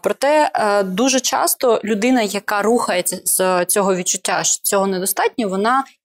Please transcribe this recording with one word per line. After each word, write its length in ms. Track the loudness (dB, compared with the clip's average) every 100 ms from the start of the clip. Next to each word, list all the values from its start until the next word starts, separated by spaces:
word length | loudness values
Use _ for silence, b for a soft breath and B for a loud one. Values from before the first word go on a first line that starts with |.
проте, 480 | -2 0 2 2 2 0
е, 280 | 0 0
дуже 360 | 0 0 0 0
часто 600 | 0 -2 -2 0 2 0
людина, 380 | 0 0 2 2
яка 400 | 0 -4 -4 0
рухається 580 | 2 0 0 -2 -2 -6 -4
з 400 | 0 2 2 0
цього 300 | 0 2 0
відчуття, 480 | -2 -4 -2 -2
що 200 | -2 -2
цього 240 | -2 0 0
недостатньо, 640 | -2 -4 -2 -2 -2 -4
вона 340 | 0 0 0 -2 B